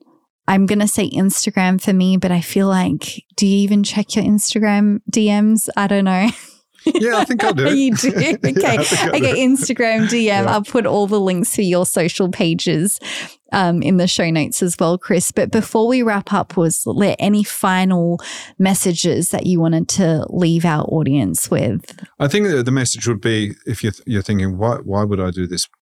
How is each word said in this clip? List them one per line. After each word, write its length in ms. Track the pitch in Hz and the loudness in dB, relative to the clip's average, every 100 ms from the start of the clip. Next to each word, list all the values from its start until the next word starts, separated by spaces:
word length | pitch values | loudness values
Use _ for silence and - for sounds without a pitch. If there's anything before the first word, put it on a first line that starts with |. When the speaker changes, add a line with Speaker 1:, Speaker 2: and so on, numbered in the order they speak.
| _ _ _ _ - | _ _ _ _ 0
Speaker 1:
I'm 180 | 196 196 | 2 2
gonna 220 | 208 208 | 2 0
say 220 | - 202 | 0 -2
Instagram 680 | - 190 - - 202 185 185 | 0 0 0 -2 0 0 0
for 140 | - | 2
me, 240 | 185 185 185 | 2 4 2
but 140 | 185 | 2
I 100 | 175 | 0
feel 260 | 165 - 196 | 0 0 2
like, 560 | 185 180 - - - - - | 2 0 -2 -6 -14 -12 -2
do 80 | 202 | 2
you 100 | 196 | 2
even 240 | 202 208 | 4 2
check 320 | 202 - 208 - | 2 -2 -2 -2
your 100 | 208 | 2
Instagram 760 | 208 - 220 214 208 208 208 - | 2 0 0 2 4 2 0 -2
D 180 | - 208 208 | 0 2 2
Ms? 300 | 214 220 - - | 4 2 0 -2
I 100 | 202 | 0
don't 160 | 202 | 0
know. 260 | 196 185 208 | 2 2 0
<laughs> 60 | - - - _ _ | -2 -12 -20 _ _
Speaker 2:
Yeah, 340 | - 349 226 440 | -2 0 0 0
I 80 | 339 | 0
think 180 | 254 | 2
I 80 | 392 | 2
do. 240 | - 135 277 | 2 2 2
Speaker 1:
<laughs> 20 | |
You 160 | 269 220 | 2 2
do? 140 | 262 | 0
Speaker 2:
<laughs> 80 | - | 0
Yeah, 100 | 285 | -2
I 40 | |
Speaker 1:
Okay. 40 | 240 | 0
Speaker 2:
think 260 | - 285 359 | -2 0 0
I 420 | 233 - - - | 0 0 0 0
Speaker 1:
Okay, 100 | 294 | 0
Speaker 2:
do. 160 | 175 - | 0 2
Speaker 1:
Instagram 760 | 254 262 - 240 233 220 220 | 2 2 0 -2 0 0 0
D 220 | 233 220 | 2 2
M. 140 | 196 190 | 2 0
Speaker 2:
Yeah. 60 | |
Speaker 1:
I'll 120 | 214 | -2
put 240 | 208 254 214 | -2 -2 0
all 180 | 196 202 | 0 0
the 140 | 208 | 0
links 340 | 190 185 165 - | 0 0 -2 -2
for 60 | |
your 240 | 196 175 185 | 0 0 0
social 420 | - 165 - 185 | 0 -2 0 -2
pages, 680 | 190 170 165 - 156 185 - - - - - _ | 0 -2 0 -2 0 -2 -4 -8 -12 -12 -18 _
um, 300 | 247 180 170 | -2 0 0
in 140 | - 185 | 2 2
the 100 | 180 | 2
show 240 | - 175 | 0 0
notes 320 | 160 131 - | 0 -2 -2
as 120 | 185 170 | -4 0
well, 180 | 165 175 | 0 0
Chris. 340 | - 165 - | 0 -2 0
But 220 | - - | -2 0
Speaker 2:
Yeah. 60 | 226 | 0
Speaker 1:
before 280 | 208 226 226 | 0 0 2
we 140 | 254 | 2
wrap 320 | 226 202 - | 0 -2 -2
up, 240 | 202 - - | -4 -2 0
was 280 | 165 165 - - | 0 0 -4 0
there 160 | 196 - | 0 0
any 240 | 180 208 | 0 2
final 760 | 208 - 202 185 190 180 170 170 - - - - | 0 -2 0 2 2 2 0 -2 -6 -14 -16 -2
messages 720 | 190 190 196 170 180 123 170 | 0 2 0 0 0 0 -2
that 160 | - - | -2 0
you 140 | 180 | 2
wanted 260 | 165 165 170 | 2 0 0
to 360 | - 180 156 - | 0 2 2 -2
leave 360 | - 175 165 170 | -2 2 2 2
our 180 | 151 - | 0 0
audience 680 | 160 151 143 101 80 - | -2 0 2 0 -2 -2
with? 460 | - - 101 - - - - | -2 0 -4 -6 -16 -20 -4
Speaker 2:
I 80 | 147 | -2
think 200 | 202 208 | 0 0
that 160 | 147 123 | 0 0
the 60 | |
message 360 | 135 127 - 117 | 0 0 -2 -4
would 140 | 110 | -2
be, 320 | 120 110 104 - - | -2 -2 -2 -6 -8
if 160 | 113 | -4
you're, 100 | 113 98 - | -4 -6 -6
you're 160 | 107 | -4
thinking, 340 | 95 104 95 92 | -2 -2 -2 -2
"Why, 200 | 110 117 | -2 -2
why 200 | - 98 | -4 -2
would 160 | 104 98 | 0 -2
I 80 | 92 | -2
do 160 | 87 90 | -4 -6
this 220 | 87 - _ | -6 -8 _